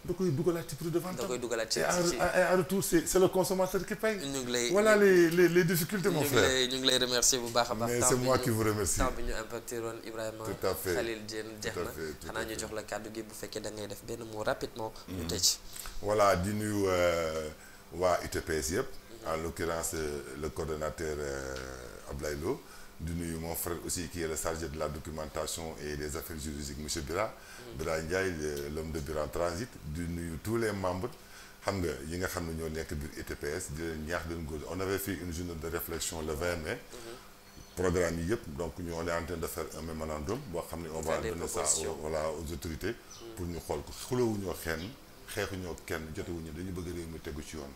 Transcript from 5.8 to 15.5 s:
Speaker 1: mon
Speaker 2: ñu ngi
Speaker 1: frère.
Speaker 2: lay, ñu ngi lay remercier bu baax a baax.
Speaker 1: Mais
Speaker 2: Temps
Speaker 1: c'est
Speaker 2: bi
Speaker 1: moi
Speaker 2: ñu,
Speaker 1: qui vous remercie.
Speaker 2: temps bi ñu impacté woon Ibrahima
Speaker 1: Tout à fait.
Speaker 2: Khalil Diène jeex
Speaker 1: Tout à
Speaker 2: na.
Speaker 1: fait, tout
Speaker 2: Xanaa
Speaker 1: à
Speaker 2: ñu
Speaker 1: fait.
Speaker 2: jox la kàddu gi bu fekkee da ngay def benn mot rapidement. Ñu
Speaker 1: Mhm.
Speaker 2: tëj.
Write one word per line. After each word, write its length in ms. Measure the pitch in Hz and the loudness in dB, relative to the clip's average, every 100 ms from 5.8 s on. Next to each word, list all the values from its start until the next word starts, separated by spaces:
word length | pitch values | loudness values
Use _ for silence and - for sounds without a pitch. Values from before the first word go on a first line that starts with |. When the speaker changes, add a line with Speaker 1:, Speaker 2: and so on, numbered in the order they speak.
| 175 208 180 | 2 2 2
Speaker 1:
mon 100 | 165 | 4
Speaker 2:
ñu 40 | 143 | 6
ngi 40 | 131 | 6
Speaker 1:
frère. 120 | 131 | 8
Speaker 2:
lay, 200 | 131 127 | 6 2
ñu 100 | 131 | 4
ngi 80 | 131 | 4
lay 100 | 127 | 4
remercier 400 | 123 123 117 131 | 4 4 6 4
bu 100 | 120 | 4
baax 220 | 117 117 | 2 4
a 20 | 110 | 2
baax. 160 | 117 | 2
Speaker 1:
Mais 80 | 120 | 4
Speaker 2:
Temps 80 | 127 | 6
Speaker 1:
c'est 60 | 131 | 6
Speaker 2:
bi 80 | |
Speaker 1:
moi 140 | 123 127 | 6 4
Speaker 2:
ñu, 60 | |
Speaker 1:
qui 60 | 123 | 4
vous 120 | 110 | 4
remercie. 340 | 110 104 98 - | 4 4 2 4
Speaker 2:
temps 120 | 131 123 | 2 2
bi 60 | |
ñu 100 | - | -2
impacté 460 | 104 110 117 - 120 | -2 -4 -8 -6 -4
woon 160 | 113 113 - | -4 -6 -8
Ibrahima 380 | 110 110 110 110 | -6 -6 -6 -6
Speaker 1:
Tout 220 | 92 98 | -2 -2
à 80 | 92 | 0
fait. 180 | 95 | 0
Speaker 2:
Khalil 320 | 87 113 113 104 | 0 0 -4 -6
Diène 220 | 110 107 107 | -8 -8 -6
jeex 120 | 110 | -6
Speaker 1:
Tout 60 | 104 | -4
à 40 | |
Speaker 2:
na. 60 | 82 | -6
Speaker 1:
fait, 220 | - 78 73 | -6 -8 -8
tout 80 | 82 | -8
Speaker 2:
Xanaa 120 | 110 | -6
Speaker 1:
à 60 | 113 | -6
Speaker 2:
ñu 40 | |
Speaker 1:
fait. 60 | 110 | -6
Speaker 2:
jox 120 | 110 | -6
la 100 | 107 | -6
kàddu 260 | 104 104 107 | -6 -6 -6
gi 100 | 110 | -8
bu 100 | 107 | -10
fekkee 260 | 104 104 110 | -10 -8 -6
da 100 | 107 | -6
ngay 160 | 107 104 | -6 -8
def 160 | 104 113 | -8 -10
benn 160 | 117 113 | -8 -8
mot 120 | 107 | -4
rapidement. 500 | 107 131 - 120 110 - - | -2 -2 -4 -6 -8 -8 -10
Ñu 140 | 92 | -6
Speaker 1:
Mhm. 40 | 85 | -4
Speaker 2:
tëj. 300 | 107 - | 2 2